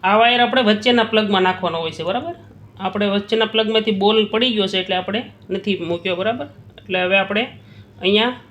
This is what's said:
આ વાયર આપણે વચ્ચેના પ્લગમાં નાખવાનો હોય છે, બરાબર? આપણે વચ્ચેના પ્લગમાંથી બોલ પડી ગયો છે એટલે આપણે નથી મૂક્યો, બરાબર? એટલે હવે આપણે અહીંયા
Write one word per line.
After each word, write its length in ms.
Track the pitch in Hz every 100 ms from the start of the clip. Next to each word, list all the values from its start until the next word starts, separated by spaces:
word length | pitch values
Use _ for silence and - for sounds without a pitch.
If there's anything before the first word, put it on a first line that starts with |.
| 185
આ 40 | 214
વાયર 220 | 233 240
આપણે 200 | 240 247 220
વચ્ચેના 420 | 214 247 240 220
પ્લગમાં 340 | 220 208 196 185
નાખવાનો 320 | 185 175 165
હોય 120 | 165 160
છે, 60 | 165
બરાબર? 280 | 226 320 349 - - - - 190
આપણે 240 | 202 202 202
વચ્ચેના 340 | 202 226 220
પ્લગમાંથી 460 | 220 220 220 220 196
બોલ 160 | 202 220 208
પડી 180 | 220 254 214
ગયો 120 | 190
છે 80 | 190
એટલે 140 | 185 185
આપણે 220 | 180 208 254 - - 190
નથી 200 | 196 185 170
મૂક્યો, 260 | 170 190 175
બરાબર? 260 | 190 240 - - - -
એટલે 240 | - 185
હવે 140 | 180 196
આપણે 240 | 190 202 247 - - - - -
અહીંયા 280 | 185 208 233 254 -